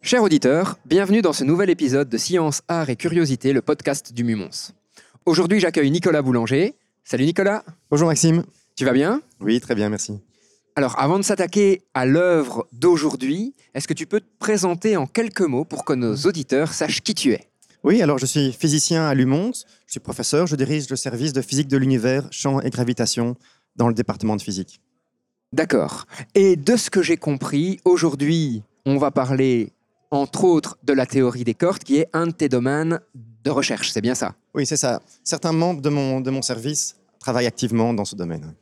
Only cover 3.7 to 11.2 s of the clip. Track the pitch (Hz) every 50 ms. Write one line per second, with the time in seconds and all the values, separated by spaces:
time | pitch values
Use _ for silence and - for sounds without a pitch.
3.7 | 151 - - - 139 143 - - 117 120 120 117 113 104 92 67 - - - -
4.7 | - _ _ _ _ - _ _ _ _ _ 175 160 165 190 170 202 214 190 170
5.7 | 165 170 143 135 147 180 175 185 160 151 139 131 123 117 117 107 131 139 175 220
6.7 | - _ _ _ _ _ _ - - 123 131 156 175 - 196 196 208 214 - -
7.7 | - _ _ _ 147 147 170 165 156 - - 165 160 170 - - _ _ _ _
8.7 | _ - 135 127 123 131 143 175 226 294 311 _ _ _ 98 101 113 123 113 -
9.7 | 123 101 104 104 107 101 - - 107 101 - _ _ _ _ _ _ _ _ _
10.7 | _ - 139 123 117 - 135 143 170 196